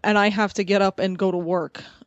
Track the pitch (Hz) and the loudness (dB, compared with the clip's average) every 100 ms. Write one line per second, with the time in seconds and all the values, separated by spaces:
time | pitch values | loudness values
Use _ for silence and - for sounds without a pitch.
0 | 214 208 208 202 202 - 185 202 196 - | 0 4 2 2 -2 -2 0 2 2 0
1 | 190 180 190 180 170 180 151 - - - | -4 -2 -2 -2 -2 -2 -4 -10 -20 -20